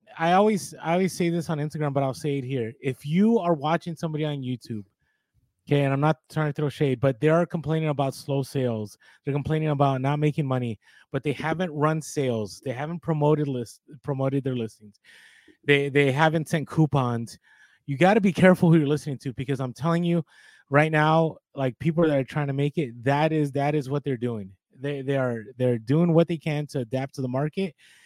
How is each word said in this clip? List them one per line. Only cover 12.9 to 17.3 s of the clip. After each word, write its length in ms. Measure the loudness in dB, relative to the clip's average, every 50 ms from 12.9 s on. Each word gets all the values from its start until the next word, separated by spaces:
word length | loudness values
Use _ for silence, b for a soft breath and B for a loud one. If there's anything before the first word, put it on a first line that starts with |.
| -8 -6
promoted 480 | -4 -4 0 2 4 4 4 4 2 -2
list-, 320 | -4 -6 -6 -10 -12 -20 _ -20 -20 -12 -8
promoted 400 | -6 -4 -2 -2 -2 0 -2 -2
their 100 | -2 -2
listings. 460 | -4 -4 -6 -8 _ -20 -20 -20 _ b b b b b b b b b b b b _
They, 240 | 2 2 4 2 2
they 240 | 2 4 4 4
haven't 360 | 4 4 4 4 4 2 -2 -2
sent 200 | -2 -4 -4 -2
coupons. 720 | 2 2 2 2 2 0 0 0 -2 -4 -6 -8